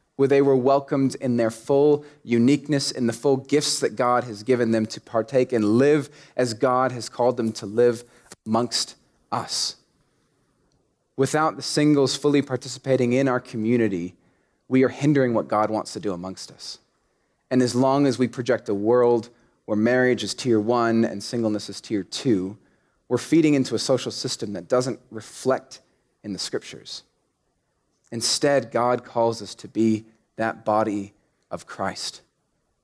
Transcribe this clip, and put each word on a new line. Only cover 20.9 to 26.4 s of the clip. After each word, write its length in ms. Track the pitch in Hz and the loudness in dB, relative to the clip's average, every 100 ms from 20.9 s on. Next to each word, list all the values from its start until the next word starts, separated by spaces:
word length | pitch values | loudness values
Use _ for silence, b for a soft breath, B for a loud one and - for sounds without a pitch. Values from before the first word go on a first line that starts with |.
| 113 | 2
and 180 | 113 101 | 0 -4
singleness 480 | - 123 110 107 - | -8 -4 -4 -4 -8
is 100 | 98 | -14
tier 220 | - 107 | -6 -6
two, 560 | 90 - 139 101 92 107 _ _ _ _ - | -6 -4 0 0 -2 -10 _ _ _ _ -4
we're 100 | 123 | -4
feeding 360 | - 160 156 | 2 2 4
into 200 | 143 127 | 2 0
a 40 | 110 | -2
social 340 | - 127 120 | 0 -2 -2
system 400 | - 127 - 104 | -8 -8 -8 -8
that 160 | 98 85 | -8 -2
doesn't 320 | 123 131 113 _ | 0 0 -6 _
reflect 680 | 110 - - 127 131 - - _ _ _ _ | -16 -16 -6 -2 -2 -4 -20 _ _ _ _
in 120 | 104 | -12
the 40 | |
scriptures. 640 | 95 | -10